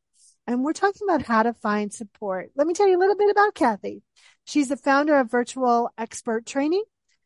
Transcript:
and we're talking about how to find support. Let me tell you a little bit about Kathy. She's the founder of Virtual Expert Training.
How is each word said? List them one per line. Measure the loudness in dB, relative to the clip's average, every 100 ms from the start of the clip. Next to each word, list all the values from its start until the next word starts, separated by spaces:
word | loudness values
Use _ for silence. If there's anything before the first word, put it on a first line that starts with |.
| _ _ _ _ -6
and | -2
we're | -2
talking | 0 -2 -2 -2
about | -2
how | 0 0
to | 0 -2
find | -2 -2 -4
support. | -8 -16 -10 -6 -6 -6 -2
Let | -2
me |
tell | 2 4
you | 4
a |
little | 2 2
bit | 2
about | 4 2
Kathy. | 2 0 0 -8 -14 _ _ _ _ -6
She's | -2 -2
the | -2
founder | 0 2 4 2
of | 2
Virtual | -2 -2 -2 0 2 0 -6
Expert | -12 -10 -6 -6 -4
Training. | -4 0 0 -4 _ _ _